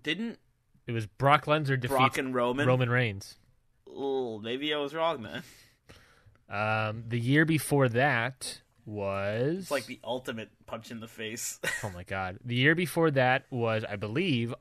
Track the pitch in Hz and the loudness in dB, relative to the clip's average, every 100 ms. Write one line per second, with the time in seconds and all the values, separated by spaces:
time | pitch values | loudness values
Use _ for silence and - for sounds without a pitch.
0 | 147 165 233 - _ _ _ _ - 117 | -4 -4 -4 -10 _ _ _ _ -6 -6
1 | 104 - 135 147 151 156 139 135 120 131 | -6 2 6 6 6 2 2 0 2 4
2 | 135 156 131 127 123 127 127 127 123 123 | 4 4 0 2 2 2 4 4 4 2
3 | 120 98 - - _ _ _ _ - - | 0 -2 -10 -18 _ _ _ _ -16 -6
4 | 139 135 127 110 113 127 151 151 143 160 | -2 0 -2 -4 -6 -4 -2 -2 -2 0
5 | 165 147 101 - - - - _ - - | 0 -2 -6 -10 -12 -20 -20 _ -20 -20
6 | - _ _ _ - 101 107 110 107 110 | -20 _ _ _ -10 -4 0 0 -2 -4
7 | 117 120 117 147 160 156 - 143 131 117 | -4 -2 4 6 6 4 2 2 4 4
8 | 143 123 120 - - - _ _ - 104 | 2 2 -2 -6 -10 -12 _ _ -10 -6
9 | 98 98 98 110 135 185 180 139 113 127 | -4 -2 -2 0 0 -2 -4 -4 -6 -10
10 | - 123 135 113 107 _ - 117 - 117 | -6 -6 -6 -8 -10 _ -12 -12 -10 -14
11 | 113 - 110 117 - - - - 107 87 | -12 -10 -8 -6 -8 -6 -6 -4 -6 -10
12 | 90 95 92 98 120 120 139 165 175 170 | -8 -6 -6 -8 -4 2 4 4 0 0
13 | 165 135 127 131 - 127 113 110 110 101 | 2 4 4 2 -2 -2 0 0 -2 -6
14 | 107 120 190 123 117 127 | -4 -2 0 0 0 -4